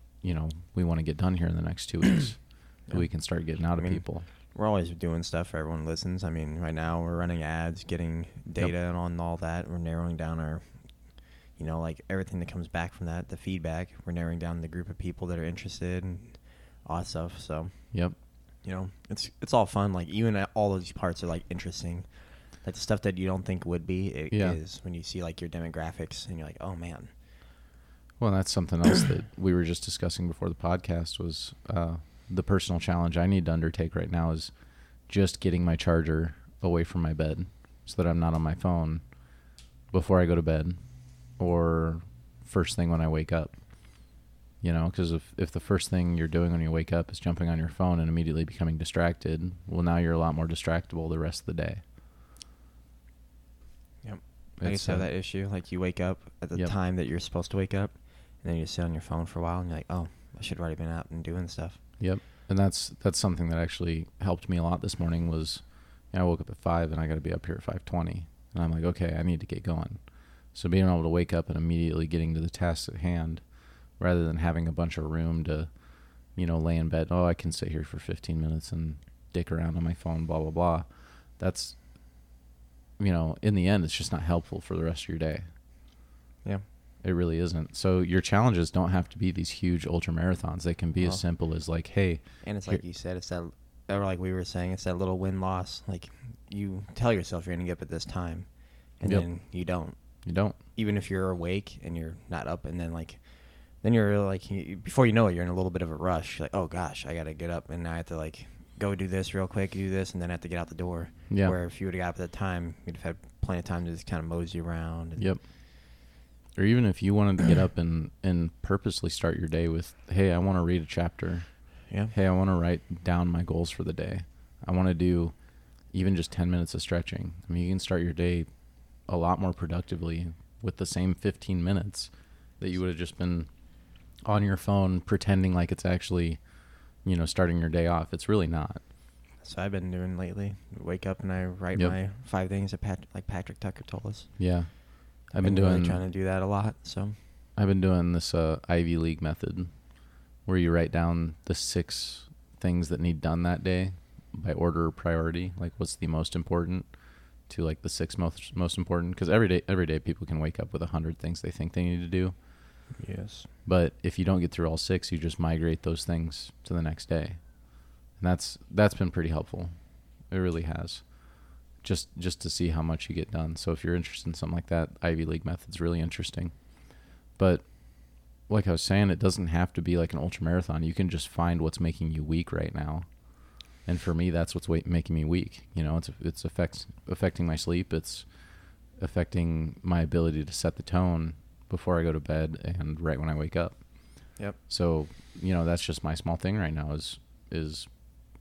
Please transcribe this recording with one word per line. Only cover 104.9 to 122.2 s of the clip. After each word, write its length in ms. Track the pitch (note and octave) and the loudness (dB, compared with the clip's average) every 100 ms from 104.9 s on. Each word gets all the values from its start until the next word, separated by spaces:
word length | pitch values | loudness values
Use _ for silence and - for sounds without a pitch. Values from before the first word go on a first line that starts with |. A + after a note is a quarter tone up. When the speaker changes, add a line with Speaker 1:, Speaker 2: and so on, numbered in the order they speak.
| - B2 | 6 6
Speaker 2:
you 40 | |
know 120 | A2 A2 | 8 6
it, 80 | |
you're 100 | F2 | 4
in 60 | F2 | 0
a 60 | F2+ | 0
little 160 | F#2 | 0
bit 100 | F2 | 0
of 80 | E2+ | -4
a 60 | D#2 | -2
rush. 440 | F2 E2 - - | 0 0 -2 -6
Like, 120 | C#2+ | -4
"Oh, 140 | G2 E2+ | -2 -2
gosh, 400 | F2 E2+ - - | -4 -6 -6 -8
I 80 | E2 | -8
gotta 180 | D#2 | -8
get 160 | D#2 E2+ | -6 -6
up, 220 | E2+ - | -6 -6
and 160 | E2+ E2+ | -8 -6
I 100 | E2 | -6
have 80 | D#2+ | -6
to, 100 | E2 | -6
like, 280 | D#2 - - - - - | -8 -10 -18 -20 -20 -4
go 160 | G2+ | -2
do 140 | G2 F#2+ | 0 -2
this 260 | F#2+ F#2 | -2 -2
real 140 | G2 F#2 | -2 -2
quick, 240 | - F#2+ | -2 -2
do 180 | F#2+ F#2+ | -2 -2
this, 240 | F#2+ F#2 | -2 -2
and 80 | F#2 | -4
then 80 | F2 | -4
I 40 | |
have 80 | F2 | -6
to 60 | F2 | -6
get 120 | E2+ | -6
out 80 | E2 | -6
the 60 | D#2+ | -6
door." 340 | F2+ E2+ F2 - - | -6 -6 -8 -12 -2
Speaker 1:
Yeah. 180 | G2+ F#2+ | 2 4
Speaker 2:
Where 160 | F#2 F2 | 4 -2
if 160 | - | -6
you 60 | F#2+ | -6
would've 100 | F2+ | -2
got 120 | F2 | -4
up 60 | F2 | -4
at 160 | F2 | -8
that 0 | |
time, 440 | - G2 F2+ F2 D#2+ - | -4 -4 -2 -4 -8 -12
you'd 120 | E2+ | -8
have 60 | |
had 140 | E2+ E2 - - | -6 -8 -12 -6
plenty 160 | - F#2 | -2 -2
of 60 | F2 | -2
time 200 | F2 E2+ | -4 -4
to 60 | |
just 140 | E2 - | -6 -4
kinda 160 | E2+ | -4
mosey 380 | D#2+ E2+ E2+ F2 | -2 -4 -4 -4
around 520 | E2 E2 E2 E2 E2 | -4 -4 -4 -6 -8
and 100 | E2 | -2
Speaker 1:
Yep. 160 | F#2+ F#2 - - - - - - - - - - - - | 0 0 -4 -20 -20 -20 -20 -20 -20 -20 -20 -20 -14 2
Or 80 | G2 | 6
even 200 | A#2+ A2+ | 6 6
if 160 | F2+ | 4
you 120 | F#2+ G2+ | 4 6
wanted 220 | G2+ F#2 | 6 6
to 100 | F2 | 8
get 100 | - | 8
up 200 | - - | 6 4
and, 340 | E2+ E2 D#2 - | 2 0 -2 -2
and 260 | F#2+ F2 E2 - | 2 2 2 -2
purposely 480 | - G2 - - F2 | 0 0 0 -2 -4
start 280 | - F2 E2 | 0 0 0
your 80 | E2 | 0
day 220 | D#2+ E2 | 2 2
with, 260 | E2 - - - | 0 -4 -12 -4
"Hey, 240 | F2+ G2 | 2 4
I 40 | E2+ | 4
wanna 240 | F#2+ F#2 | 4 4
read 200 | E2+ F2+ | 4 2
a 40 | D#2 | 0
chapter. 580 | - E2+ - E2 F2 E2+ - - - - | 0 -2 -2 -4 -4 -6 -16 -20 -20 -8
Speaker 2:
Yeah. 180 | F#2+ A2 | -2 0
Speaker 1:
Hey, 180 | G#2+ | 4